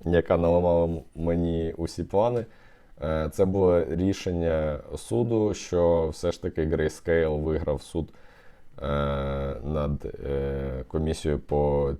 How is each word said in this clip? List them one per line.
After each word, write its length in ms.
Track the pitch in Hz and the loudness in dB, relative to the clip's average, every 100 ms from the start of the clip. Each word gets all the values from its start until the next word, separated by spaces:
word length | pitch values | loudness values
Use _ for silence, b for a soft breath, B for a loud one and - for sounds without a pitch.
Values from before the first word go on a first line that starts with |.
яка 320 | 82 87 80 87 | 0 2 4 4
наламала 480 | 85 87 87 85 | 4 4 4 4
м-, 180 | 85 82 - | 2 -2 -8
мені 600 | - 82 85 82 82 82 - | -6 -2 0 0 -2 -4 -4
усі 280 | 82 - | -6 -6
плани, 420 | 82 98 117 120 110 b b b b - | -2 2 2 0 -4 b b b b -8
е, 280 | 76 80 78 | -2 -2 -2
це 120 | - | 2
було 400 | 95 95 92 87 - | 2 4 4 4 2
рішення 920 | 85 95 98 98 87 82 80 78 71 76 73 | 0 0 0 -2 -2 0 0 0 -4 -8 -12
суду, 580 | - 113 123 113 107 | -4 0 2 2 2
що 540 | 92 - 87 85 85 80 | -2 -2 2 4 4 0
все 240 | 78 87 | -2 -4
ж 100 | - | -2
таки 240 | 90 82 78 | -4 -2 0
Grayscale 760 | 80 80 - - 82 80 76 | 2 0 -2 0 2 2 0
виграв 400 | 78 80 76 71 | -2 -2 -2 -4
суд, 260 | - 85 78 b b b b b b - | -4 -6 -6 b b b b b b -8
е, 40 | 71 71 71 69 69 69 69 67 | -4 -2 0 -2 -4 -4 -4 -6
над, 400 | 71 76 73 73 - - | -4 -2 -2 -4 -6 -8
е, 600 | - 69 69 69 67 65 64 | -4 -2 -2 -4 -6 -8 -4
комісією 520 | 78 78 78 80 71 | -2 -2 -2 0 -2
по 520 | - 73 73 73 71 | 0 0 2 2 0